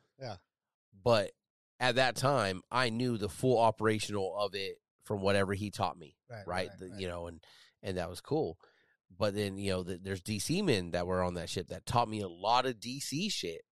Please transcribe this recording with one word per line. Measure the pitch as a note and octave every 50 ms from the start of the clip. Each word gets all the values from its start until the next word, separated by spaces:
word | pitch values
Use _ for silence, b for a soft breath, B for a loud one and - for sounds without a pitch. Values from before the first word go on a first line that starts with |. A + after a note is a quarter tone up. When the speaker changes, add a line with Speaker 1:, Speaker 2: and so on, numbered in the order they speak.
| _ _ _ -
Speaker 1:
Yeah. | C3 A#2+ G2 F#2+ _ _ _ _ _ _ _ _ _ _ - G2 F#2
Speaker 2:
But | A#2+ A#2 G#2+ G2 - - _ _ _ _ _ _ _ _ -
at | B2+ B2+ A#2
that | B2+ C3 B2+ A2
time, | - C3 C3+ C#3+ B2+ G#2 F#2+ F#2 F#2 - -
I | - B2 B2+ A#2+
knew | A2 A#2 B2+ B2 A#2
the | G#2+ G#2 G2
full | - - - B2+ B2 A2+
operational | A#2 A2 G#2 - G#2+ A2 A2 G#2+ - - G#2 G2+ F#2+ F#2 E2
of | G2+ G#2 G2+ F#2
it | G2+ G2 F#2 F2 - _ _ _ _ -
from | - G2+ G2
whatever | F#2+ G2 G2+ G2 G2 F#2 G2+
he | F#2+ G#2+ G2+
taught | - - G2 F2 C#2+
me, | E2+ D#2+ C#2 _ _ _ -
Speaker 1:
Right, | A#2+ A2 G2
Speaker 2:
right? | F2 F2 F#2 F#2 -
Speaker 1:
right, | E2+ F#2
Speaker 2:
The, | F#2+ F2+
Speaker 1:
right. | F#2+ G2
Speaker 2:
you | F#2+
know, | F2+ F2 F2 E2+ E2+
and, | E2+ D#2+ b b b b b b b b
and | - G#2 F#2 F2+
that | E2+ F2
was | F#2 -
cool. | - - C#3 D#3+ C#3 F2 D#2+ _ b b b b b b b b _ _ F#2
But | F2 A2 G#2 G2
then, | G#2 G#2 G2+ F#2+
you | G2 G2+ G2
know, | F#2 F#2 F2+
the, | F2 F#2+ F2
there's | F#2+ F#2+ G2 F#2
D | - - A2 G2+
C | - - D3+ F#3+
men | G#3+ F3 A#2+ G2 F2+ E2+
that | D#2+ F2 F2
were | F2+ F#2 F#2
on | F#2 F2+ F2+
that | F2+ E2 E2+
ship | - F#2+ F2+ -
that | - F2 -
taught | - - A#2 A#2 G#2+
me | G#2+ G#2+
a | G2+ F2+
lot | E2+ F2 F#2 G#2+ A#2+ B2 B2+
of | C3 B2 G#2
D | F2+ A#2 B2+ C#3
C | - - C3 D3+ G3+ G#3
shit, | - - - E2+ E2 - - _